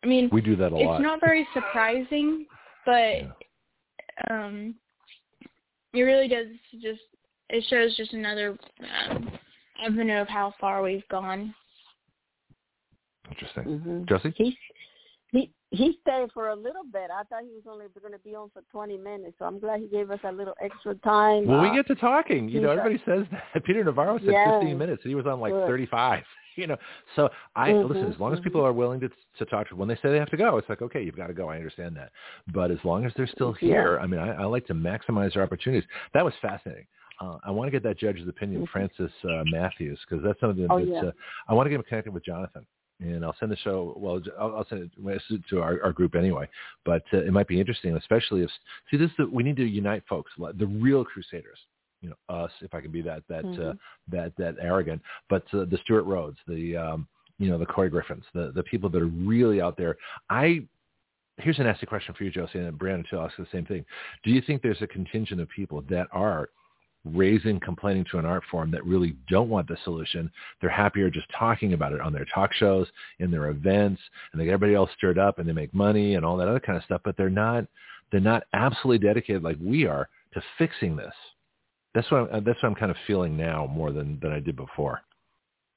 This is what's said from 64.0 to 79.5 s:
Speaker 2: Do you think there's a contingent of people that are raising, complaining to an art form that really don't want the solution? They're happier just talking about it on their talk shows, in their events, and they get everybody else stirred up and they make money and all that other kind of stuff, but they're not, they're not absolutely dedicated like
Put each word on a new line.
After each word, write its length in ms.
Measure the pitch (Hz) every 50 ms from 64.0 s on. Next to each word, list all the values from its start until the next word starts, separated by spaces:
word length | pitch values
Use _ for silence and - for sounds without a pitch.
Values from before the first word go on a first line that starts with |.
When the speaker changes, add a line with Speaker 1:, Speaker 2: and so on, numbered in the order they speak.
| - - - - -
Speaker 2:
Do 80 | 107
you 100 | 120 131
think 220 | 123 - 147 135 -
there's 180 | 120 104 -
a 60 | 110
contingent 540 | - - 92 92 - - 110 110 - 104 90
of 80 | 82 76
people 340 | - - 98 - 78 73 71 69
that 160 | 95 87 90 -
are 380 | - 92 98 107 92 78 73 - _ _ _ _ _ _ _ _ _ _ _
raising, 540 | 80 78 87 95 95 107 107 87 110 104 92
complaining 460 | - 95 90 - - 98 98 95 90 -
to 80 | -
an 80 | 90 80
art 180 | 82 90 90 - -
form 220 | - 85 80 80
that 120 | 80 80 -
really 320 | 90 92 92 90 85 73 65 - -
don't 200 | 92 98 120 117
want 180 | 110 98 82
the 100 | 78 85 - -
solution? 480 | 95 85 80 78 - - 85 82 82 _ - - - - _
They're 120 | - 85
happier 400 | - - 104 101 - 101 98 92
just 160 | 76 80 - - -
talking 360 | - 113 117 113 - - 101 90
about 200 | 80 76 69 73
it 80 | 71
on 120 | 76 80 76
their 120 | 71 78 - -
talk 180 | 98 95 -
shows, 360 | - - 113 101 98 95 90 - _ - - - - _
in 100 | 90 90
their 200 | 85 78 73 73
events, 520 | 76 71 73 95 98 104 104 101 95 - - - _ - - -
and 100 | - 80
they 40 | 82
get 80 | 82 95
everybody 200 | 98 101 104 104
else 160 | 101 95 92 -
stirred 220 | - - 95 87 87
up 180 | 98 101 -
and 100 | - 85
they 60 | 82 80
make 180 | 80 76 71
money 440 | - 95 101 104 107 107 104 101 101
and 100 | 90 78
all 100 | 82 87
that 100 | 92 90
other 120 | 95 117 131
kind 200 | - - 95 85
of 40 | -
stuff, 180 | - 95 82 _
but 100 | 104 90
they're 140 | - 98 95
not, 340 | 95 101 107 113 117 120 110 - _ _ - - - - _ _
they're 80 | - 98
not 220 | 95 107 113 113 - _ -
absolutely 520 | 101 113 135 117 - - 131 120 113 95
dedicated 360 | 101 107 123 - - 104 95 82
like 140 | 82